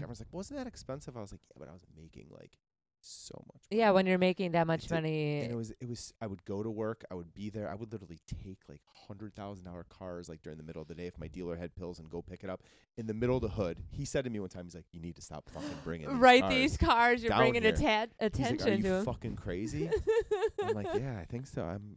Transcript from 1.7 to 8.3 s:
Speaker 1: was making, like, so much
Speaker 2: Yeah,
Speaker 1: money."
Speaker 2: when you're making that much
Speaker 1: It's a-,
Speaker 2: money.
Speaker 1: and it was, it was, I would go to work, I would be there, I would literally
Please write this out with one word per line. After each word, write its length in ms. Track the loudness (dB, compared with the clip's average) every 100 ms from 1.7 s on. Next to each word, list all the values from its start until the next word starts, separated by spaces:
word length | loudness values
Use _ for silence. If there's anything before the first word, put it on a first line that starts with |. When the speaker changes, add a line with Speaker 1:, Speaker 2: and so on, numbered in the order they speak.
Speaker 1:
was 100 | -20 -20 -20
making, 320 | -20 -20 -20
like, 260 | -20 -20 _ _ _ _ _
so 300 | -20 -18 -16 -18 -20
much 100 | -20 -6
Speaker 2:
Yeah, 160 | 2 4
Speaker 1:
money." 80 |
Speaker 2:
when 120 | 4 4
you're 120 | 2
making 340 | 2 0 0
that 140 | 0 2
much 180 | 0
Speaker 1:
It's 80 | -2
a-, 40 | -2
Speaker 2:
money. 440 | -2 -2 -2 -4
Speaker 1:
and 100 | -4
it 40 | -6
was, 160 | -8 -10
it 80 | -12
was, 240 | -10 -12 -12
I 60 | -10
would 160 | -10
go 180 | -8 -6
to 80 | -6
work, 340 | -4 -4 -6 -10
I 40 |
would 200 | -12 -12
be 160 | -12 -10
there, 180 | -8 -8
I 40 |
would 160 | -10 -12
literally 300 | -14 -14 -16 -12